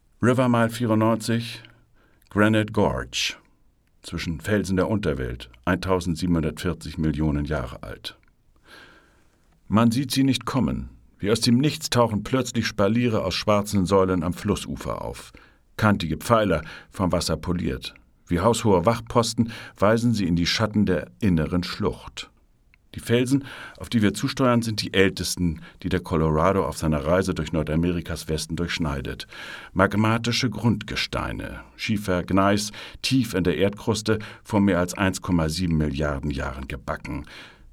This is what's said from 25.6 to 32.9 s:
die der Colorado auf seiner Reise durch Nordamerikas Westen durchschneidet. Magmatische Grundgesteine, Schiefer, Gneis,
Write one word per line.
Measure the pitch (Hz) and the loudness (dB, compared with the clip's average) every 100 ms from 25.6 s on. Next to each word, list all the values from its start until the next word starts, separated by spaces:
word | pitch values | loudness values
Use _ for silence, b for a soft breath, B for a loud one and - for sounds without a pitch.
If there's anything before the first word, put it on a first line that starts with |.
| B B | B B
die | 87 | -4
der | 92 | -4
Colorado | - 85 80 78 87 95 69 | 0 0 2 4 4 2 0
auf | 76 | -2
seiner | 80 76 | -2 0
Reise | 71 90 92 | 2 2 2
durch | 80 76 | -2 -2
Nordamerikas | 80 76 78 87 87 80 82 - | -2 0 0 0 -2 -4 -10 -4
Westen | 78 - 80 | -6 -4 -4
durchschneidet. | 85 - 80 69 65 - - B B B B | -4 -2 -4 -4 -6 -10 -12 B B B B
Magmatische | 85 98 104 110 113 117 117 131 | 2 2 4 2 2 0 -2 -2
Grundgesteine, | - 120 110 - 113 - - - - - - - - | 0 0 0 -2 -6 -4 -4 -4 -6 -8 -12 -16 -12
Schiefer, | - 107 104 90 | -4 -2 0 -2
Gneis, | 87 92 98 104 104 B B | 2 2 4 2 -2 B B